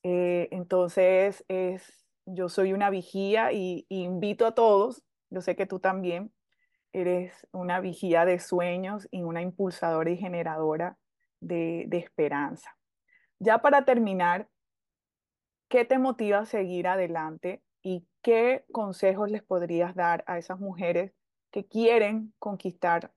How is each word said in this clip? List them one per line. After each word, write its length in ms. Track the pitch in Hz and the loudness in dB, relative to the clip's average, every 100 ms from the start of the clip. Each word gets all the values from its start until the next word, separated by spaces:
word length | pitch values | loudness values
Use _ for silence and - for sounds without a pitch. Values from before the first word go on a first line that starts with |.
Eh, 460 | 180 180 175 175 - | 0 0 2 0 -2
entonces, 920 | 180 175 185 180 190 185 185 196 196 - | -8 0 2 2 4 6 6 4 -2 -6
es, 540 | 185 185 185 - _ _ _ | -2 -2 -4 -14 _ _ _
yo 220 | - 185 180 | -12 -6 -4
soy 240 | 185 190 | 0 2
una 180 | 196 202 | 2 0
vigía 600 | 196 175 190 196 214 226 | 0 -6 -4 0 2 2
y, 340 | 208 185 175 - | -2 -4 -6 -6
y 140 | 190 | -6
invito 420 | 180 180 202 208 | -4 -4 -4 -2
a 100 | 226 | -2
todos, 480 | 226 226 202 233 240 _ _ _ | 4 6 6 2 -4 _ _ _
yo 120 | 185 | -6
sé 160 | 185 175 | -4 -4
que 80 | |
tú 140 | 190 185 | -4 -2
también, 540 | 185 190 180 170 214 _ _ _ _ _ _ | -2 -2 -4 -6 -10 _ _ _ _ _ _
eres 520 | 190 180 180 180 - - | -4 -2 -2 -4 -14 -16
una 300 | 185 180 185 | -10 -4 -4
vigía 420 | 185 170 190 165 | -4 -6 2 4
de 160 | 180 175 | 4 2
sueños 680 | - 180 175 180 185 208 196 | 0 -2 -2 -4 -6 -10 -10
y 120 | 185 | -8
una 180 | 170 170 | -6 -6
impulsadora 680 | 180 180 190 175 170 160 165 | -8 -4 -6 -2 -2 0 -2
y 80 | 175 | -4
generadora 800 | 185 170 160 156 156 156 175 - _ _ _ _ | -4 -6 -6 -2 -2 -2 -4 -8 _ _ _ _
de, 420 | 170 170 165 170 - | -8 -4 -4 -4 -4
de 80 | 175 | -6
esperanza. 800 | 170 - 147 143 143 - - _ _ _ _ _ _ _ | -4 -2 0 0 -4 -8 -18 _ _ _ _ _ _ _
Ya 220 | 190 214 | 2 4
para 220 | 285 277 | 6 6
terminar, 640 | 269 240 214 190 175 180 214 _ _ _ _ _ _ _ _ _ _ _ _ | 6 2 2 2 2 0 -6 _ _ _ _ _ _ _ _ _ _ _ _
¿qué 160 | 247 | 2
te 140 | 233 262 | 4 2
motiva 400 | 262 247 208 202 | 2 0 0 0
a 60 | |
seguir 420 | 220 214 190 180 180 | 0 -4 -2 -2 -2
adelante 720 | 190 180 165 156 160 180 196 _ _ | 0 -2 -4 -6 -8 -8 -10 _ _
y 260 | 190 180 _ _ | -8 -8 _ _
qué 420 | - 226 240 262 _ | 2 4 4 0 _
consejos 580 | 233 202 185 190 190 208 | -6 -6 2 2 2 -2
les 140 | 214 | -4
podrías 520 | _ 185 170 170 175 | _ -2 0 -2 -2
dar 280 | 185 170 165 - | 0 0 0 -2
a 100 | 175 | -8
esas 220 | 170 185 | -8 -10
mujeres 540 | 196 180 175 175 190 _ _ _ _ | -8 -4 -2 -2 -2 _ _ _ _
que 160 | 202 196 | -10 -6
quieren 640 | 220 226 233 208 220 220 _ | 2 4 4 2 -2 -6 _
conquistar 720 | 208 190 185 - 175 170 - | -10 -6 -8 -4 0 0 -2